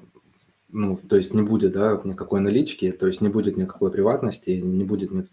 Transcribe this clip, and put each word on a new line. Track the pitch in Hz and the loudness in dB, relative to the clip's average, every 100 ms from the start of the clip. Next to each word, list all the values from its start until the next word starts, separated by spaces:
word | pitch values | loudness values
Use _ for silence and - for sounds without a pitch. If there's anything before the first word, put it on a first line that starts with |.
| - _ _ _ _ _ _ | -18 _ _ _ _ _ _
ну, | 107 101 92 | -4 -2 -4
то | - 101 | 2 2
есть | 92 110 | 4 2
не | |
будет, | 104 113 98 | 2 2 2
да, | 95 110 101 98 | 2 2 0 -4
никакой | 95 - 98 | -8 -2 0
налички, | 101 117 151 - 92 | 2 2 0 -2 -4
то | - 95 | 0 -2
есть | 92 | 2
не | 104 | 0
будет | 107 98 95 | 2 0 -2
никакой | 92 - 95 | -4 -2 -2
приватности, | 95 104 139 110 - - | 2 2 2 -2 -4 -4
не | 92 90 95 98 | -2 -2 -2 -2
будет | 101 95 | -2 -4
ни-, | 95 92 | -6 -8